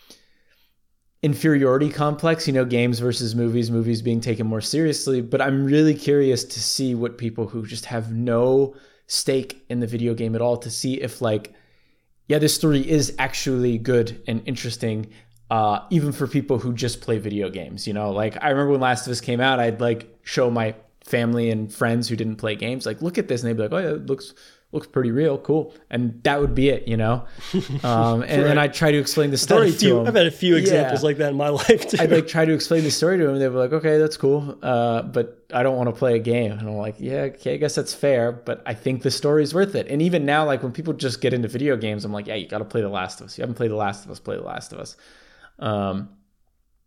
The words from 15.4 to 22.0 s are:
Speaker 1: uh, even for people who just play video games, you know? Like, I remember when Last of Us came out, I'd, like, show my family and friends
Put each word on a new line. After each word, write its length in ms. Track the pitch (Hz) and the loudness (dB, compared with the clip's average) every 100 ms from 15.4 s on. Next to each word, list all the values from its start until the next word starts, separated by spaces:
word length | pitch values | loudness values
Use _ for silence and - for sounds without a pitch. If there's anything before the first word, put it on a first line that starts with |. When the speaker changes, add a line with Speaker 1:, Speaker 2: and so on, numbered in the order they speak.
| - | -4
Speaker 1:
uh, 280 | 113 107 104 - | 0 2 0 0
even 200 | 170 147 | 0 0
for 160 | 135 139 | -2 -2
people 300 | 143 - 123 | -2 0 -2
who 140 | 123 | -2
just 280 | 117 123 - | -4 -4 -4
play 160 | - 113 | -4 -4
video 300 | 104 101 95 | -2 -4 -4
games, 380 | 92 76 101 - | -6 -10 -10 -6
you 60 | |
know? 180 | 104 104 | -4 -2
Like, 260 | 101 107 - | -2 -4 -2
I 60 | 147 | 0
remember 220 | 139 143 | 2 2
when 100 | 139 | 2
Last 240 | 127 120 - | 2 0 -2
of 40 | |
Us 100 | 120 | -6
came 180 | - 120 | -4 0
out, 200 | 127 131 | 2 2
I'd, 200 | 117 107 | 0 0
like, 360 | 120 113 - _ | -2 -2 -6 _
show 260 | - - 123 | -6 0 0
my 260 | 117 110 107 - _ | 2 -2 -4 -14 _
family 480 | - 123 117 120 117 | -4 0 0 0 0
and 200 | 110 107 | 0 -4
friends 380 | - 120 117 | -2 0 0